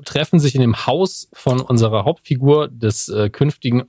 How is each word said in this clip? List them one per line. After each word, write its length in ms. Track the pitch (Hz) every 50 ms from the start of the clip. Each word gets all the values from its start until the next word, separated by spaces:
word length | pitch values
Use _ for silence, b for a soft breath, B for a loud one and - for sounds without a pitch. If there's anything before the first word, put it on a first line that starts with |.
| 139
treffen 360 | - - 143 151 - - 170
sich 140 | 147 139 -
in 60 | 135 127
dem 240 | 117 107 - -
Haus 420 | - 127 165 190 190 - - - - _
von 280 | - - 135 123 127
unserer 440 | 131 - 127 117 113 110 110 107 98
Hauptfigur 640 | 135 175 - _ - 151 123 135 139 147 151 147 147
des, 400 | 127 117 113 107 104 - - -
äh, 200 | 104 107 104 101
künftigen 540 | - - 139 147 - - - 127 120 127 127